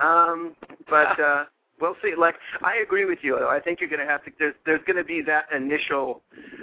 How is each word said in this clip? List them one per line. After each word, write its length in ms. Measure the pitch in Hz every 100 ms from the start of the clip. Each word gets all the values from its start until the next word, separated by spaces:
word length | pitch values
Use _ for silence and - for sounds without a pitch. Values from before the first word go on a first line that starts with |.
Um, 540 | 151 165 170 165 170 - - - -
but, 300 | 151 151 -
<laughs> 0 |
uh, 240 | 147 143 147 _ _ -
we'll 140 | 165 175
see. 120 | 208 165
Like, 180 | 170 - - -
I 160 | - 226
agree 260 | 214 196
with 140 | 190 175
you. 240 | 139 123 123
I 140 | 139
think 200 | 170 175
you're 80 | 165
gonna 160 | 151 143
have 180 | 143
to, 80 | 143 -
there's, 160 | 151 - 156
there's 140 | 156 -
gonna 180 | 180
be 180 | 156 170
that 240 | 147 151 156
initial 680 | 147 135 147 - 139 131 120 _ - - -